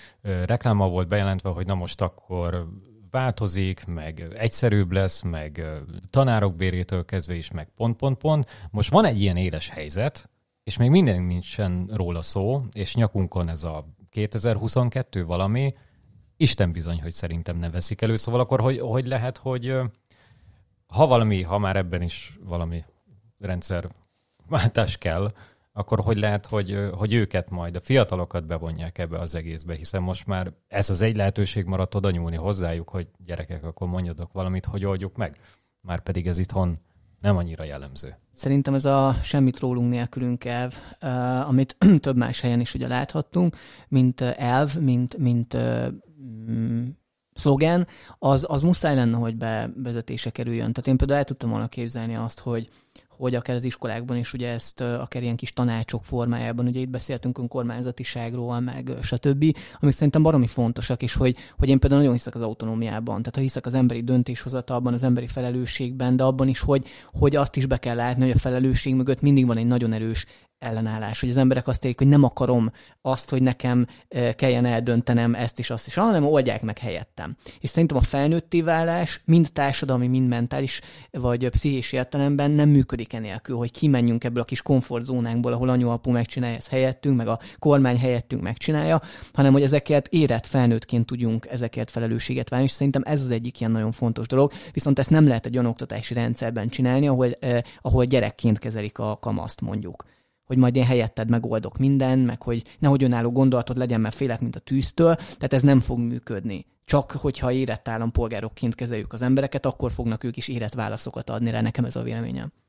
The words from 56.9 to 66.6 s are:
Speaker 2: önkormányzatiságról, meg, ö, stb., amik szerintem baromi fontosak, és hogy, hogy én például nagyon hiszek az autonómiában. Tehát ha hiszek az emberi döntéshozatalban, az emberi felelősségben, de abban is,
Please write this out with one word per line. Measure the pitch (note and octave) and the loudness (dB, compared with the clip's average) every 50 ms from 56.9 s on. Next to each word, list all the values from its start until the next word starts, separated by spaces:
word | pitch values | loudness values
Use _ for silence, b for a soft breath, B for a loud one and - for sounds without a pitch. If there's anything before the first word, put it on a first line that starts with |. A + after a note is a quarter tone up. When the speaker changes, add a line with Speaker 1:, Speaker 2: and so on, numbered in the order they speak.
| B2+ B2 - - C#3+ A#2 - B2+ B2 - | -6 -6 -6 -6 -6 -6 -4 -6 -4 -4
Speaker 2:
önkormányzatiságról, | B2 A#2+ - C3+ A#2+ A#2 A#2 A#2+ B2 B2+ A#2+ - B2+ - - A#2+ A#2 A#2 A#2 B2 A#2+ A#2+ A#2+ A#2+ | -6 -6 -4 -4 -4 -4 -6 -6 -6 -6 -8 -8 -8 -8 -8 -6 -6 -6 -6 -6 -6 -4 -4 -2
meg, | B2 B2 - C3+ B2+ C3 | -4 -4 -6 -8 -8 -8
ö, | C3 B2 - | -8 -8 -6
stb., | - - A#2+ - C#3+ C#3 C#3 D3+ D#3+ C#3+ B B B B B | -4 -4 -2 0 0 2 4 4 2 2 B B B B B
amik | - D3 C3 | 2 2 4
szerintem | - D#3+ D3 - D#3 D#3 | 4 2 2 4 6 6
baromi | D#3+ D#3 C#3+ B2 | 6 6 6 4
fontosak, | A2+ - - A#2+ A#2 A#2+ - - - B2 A#2+ - | 2 2 0 0 0 0 -2 -4 -4 -2 -2 -2
és | A#2+ - | -2 0
hogy, | - C3+ B2+ B2+ B B B B - | 2 2 2 2 B B B B 0
hogy | - C3 | 4 6
én | C3+ C3+ | 6 6
például | - C#3 C#3 C#3 | 6 6 6 6
nagyon | D3 C#3 B2 | 6 6 4
hiszek | A#2+ - - A2+ | 2 0 -4 -6
az | A#2 A#2 | -6 -6
autonómiában. | A2 A2 - A2 A2+ A2+ A2 A#2 A2 G#2 G#2+ A2+ A#2+ A2+ G2 | -6 -6 -6 -6 -4 -2 -2 -2 -2 -4 -4 -6 -6 -6 -6
Tehát | A#2+ B2+ - | -6 -6 -2
ha | - | -2
hiszek | C3+ C3 - C3 - | -2 -2 -2 -4 -4
az | B2 B2 | -2 2
emberi | C3 B2+ B2 A#2+ A#2 A#2+ | 4 4 4 2 0 0
döntéshozatalban, | B2 C3 B2 B2 - B2+ A#2 - C#3 B2+ C3 A#2+ - B2+ B2 B2+ B2 A#2+ | 2 2 2 2 0 -2 -8 -8 -6 -6 -6 -4 -4 -4 -2 0 0 0
az | A#2+ B2+ | 0 2
emberi | C3 B2 A#2+ A#2+ | 2 2 2 0
felelősségben, | A#2+ - - B2 B2 B2 B2+ B2 A#2 - - C3+ B2 B2+ B2+ B2+ B2+ B2+ | -4 -6 -6 -4 -4 -4 -4 -4 -4 -6 -6 -6 -6 -4 -2 0 2 2
de | B2+ C3 | 4 4
abban | C3 C3 C3 C3+ C3 | 2 2 4 2 2
is, | B2+ - | 2 0